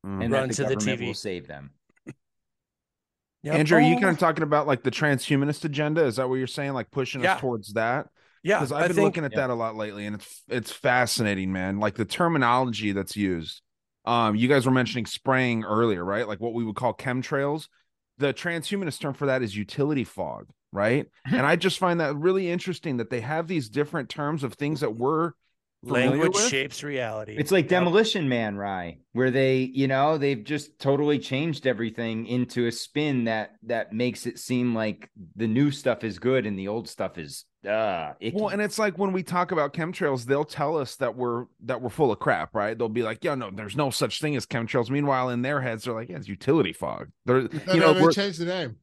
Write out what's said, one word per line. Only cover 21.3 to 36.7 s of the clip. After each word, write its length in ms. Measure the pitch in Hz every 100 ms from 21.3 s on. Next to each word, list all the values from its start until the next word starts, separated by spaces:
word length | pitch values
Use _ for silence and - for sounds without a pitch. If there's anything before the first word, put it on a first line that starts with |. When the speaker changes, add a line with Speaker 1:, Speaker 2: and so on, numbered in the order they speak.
| 147 139
Speaker 1:
I 100 | 170
just 240 | 185 -
find 200 | 185 170
that 160 | 151 143
really 340 | 170 190 180
interesting 480 | 175 185 165 170 127
that 120 | 113
they 120 | 123
have 260 | 113 160 165
these 200 | 175 113
different 400 | 120 143 165 117
terms 340 | - 147 151
of 100 | 131
things 260 | - 143 120
that 140 | 135 113
we're 360 | 127 156 170 - _ _ _ _
familiar 260 | - - 127
Speaker 3:
Language 220 | 135 170
Speaker 1:
with. 160 | 196 233
Speaker 3:
shapes 320 | 135 139 -
reality. 520 | 147 135 117 110 107 117
Speaker 2:
It's 140 | 147
like 140 | 185 160
Speaker 3:
Yep. 40 |
Speaker 2:
Demolition 600 | 180 180 190 220 202 143
Man, 260 | 120 110 101
Rye, 440 | 101 95 85 80 _
where 180 | 117 131
they, 280 | 127 135 131
you 280 | 131 131 135
know, 300 | 135 147 156
they've 260 | 139 127
just 360 | 107 147 - _
totally 400 | 139 139 147 147
changed 480 | 147 135 165 139 131
everything 580 | 110 113 110 117 110 110
into 380 | 123 123 123 117
a 40 |
spin 540 | 117 - 147 151 127 117
that, 300 | 110 104 _
that 280 | 110 117 -
makes 320 | 110 123 123 120
it 140 | -
seem 340 | - 127 123
like 380 | 113 110 95 - - 85 -
the 120 | 113
new 220 | 113 147
stuff 320 | 143 127 113
is 140 | 113 90
good 280 | 120 131 107
and 100 | 98
the 100 |
old 200 | 95